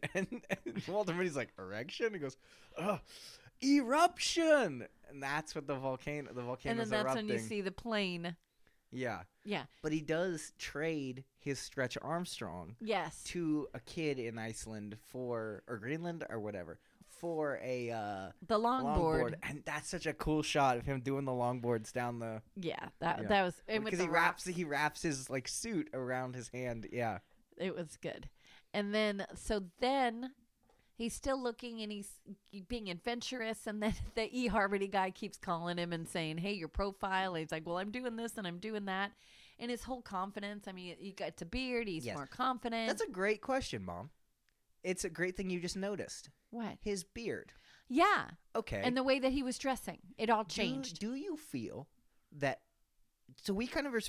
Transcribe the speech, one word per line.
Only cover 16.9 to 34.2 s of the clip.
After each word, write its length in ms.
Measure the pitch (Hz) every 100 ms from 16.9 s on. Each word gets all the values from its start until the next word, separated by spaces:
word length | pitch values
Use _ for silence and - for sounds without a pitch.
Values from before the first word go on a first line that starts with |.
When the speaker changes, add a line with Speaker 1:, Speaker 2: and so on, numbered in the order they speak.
| _ -
Speaker 1:
for 540 | - 170 160 147 127
a, 260 | 127 127 120
uh, 400 | 113 104 98 95 - 175
Speaker 2:
The 140 | 214
longboard. 720 | 233 262 143 156 160 156 120
Speaker 1:
longboard. 20 | 156
And 200 | - 147 -
that's 240 | 151 -
such 160 | 175 160
a 80 |
cool 280 | - 156 156
shot 340 | 147 151 135 120
of 80 | 139
him 160 | 135
doing 240 | 127 139 139
the 60 |
longboards 600 | 123 120 127 120 117 110
down 280 | 127 123 120
the 220 | 113 110 - 202
Speaker 2:
Yeah, 340 | 180 - - -
that, 220 | 165 -
Speaker 1:
Yeah. 40 | 214
Speaker 2:
that 160 | 202
was, 180 | 180 - -
and 160 | 220
with 80 | 214
Speaker 1:
Because 80 | 180
Speaker 2:
the 60 | 175
Speaker 1:
he 40 |
wraps, 320 | 165 175 - 180
Speaker 2:
rocks. 80 | 175
Speaker 1:
he 60 |
wraps 380 | 160 143 151 -
his, 280 | 170 135 127
like, 180 | 131 -
suit 420 | - 226 185 151
around 420 | 135 127 127 127 127
his 140 | 113
hand. 380 | 127 127 117 104
Yeah. 280 | 123 113 117 _ - _ -
Speaker 2:
It 180 | 180 -
was 220 | 160 -
good. 320 | 156 - - _ - - _
And 200 | 208 202
then, 320 | 214 214 196 - -
so 280 | - 214 180 -
then 540 | 254 277 247 226 254 - _ _ _ _ _
he's 200 | - 233
still 280 | - 277 269
looking 400 | 240 226 240 226
and 100 | 208
he's 180 | 208 202 - - 196 _ 202 180
being 220 | 240 202
adventurous. 760 | 170 240 240 - 254 220 214 226
And 160 | 214
then 120 | 214
<laughs> 220 | 175 -
the 140 | -